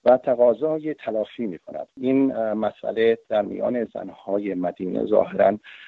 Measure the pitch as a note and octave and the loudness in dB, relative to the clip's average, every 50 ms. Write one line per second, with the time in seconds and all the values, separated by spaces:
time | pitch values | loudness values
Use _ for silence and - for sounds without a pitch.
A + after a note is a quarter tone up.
0 | - A#2+ B2+ B2+ - C#3 B2 A#2+ A#2+ A#2+ A2+ A2 D3 D#3 D#3 D#3 D3+ D#3 D3 - | 2 4 4 4 2 0 2 4 4 4 4 2 0 -4 -4 -4 -4 -6 -8 -8
1 | - A2+ G#2+ A2 G#2 - - - A#2 G2+ E2 - _ - D#2 C#2+ C#2+ _ - - | -6 -6 -4 -4 -4 -4 -6 -8 -6 -6 -8 -10 _ -12 -12 -12 -12 _ -10 -4
2 | B2+ C3 C3+ C3+ C3+ C3+ A#2+ A2+ A2+ A2 G#2+ G#2+ A2 G#2 - _ - A2 G#2 A2+ | 0 2 2 4 2 2 0 -2 -2 -2 -2 -2 -2 -4 -4 _ -6 -4 0 2
3 | A2+ A2+ A2+ A2+ _ - A2 G#2 G2+ G2 G2 G2 G#2 G#2+ B2 A#2+ A2 - - F#2+ | 4 2 2 0 _ -2 -2 0 0 -2 -4 -4 -4 -2 -2 -2 -4 -6 -8 -12
4 | F#2 F#2 - - - G2 G2 G2+ G#2 G2 F#2+ F2+ F2+ F2 - - F#2+ F2+ - A2 | -12 -12 -14 -12 -6 -4 -4 -2 -2 -2 -4 -2 -4 -4 -4 -4 -6 -4 -4 -2
5 | A2+ G2+ G#2+ G2+ F#2 F2+ F#2+ F#2+ G2+ G2 G#2+ G#2+ - - - - - | 0 2 4 2 2 2 2 2 2 2 2 0 -6 -16 -20 -20 -20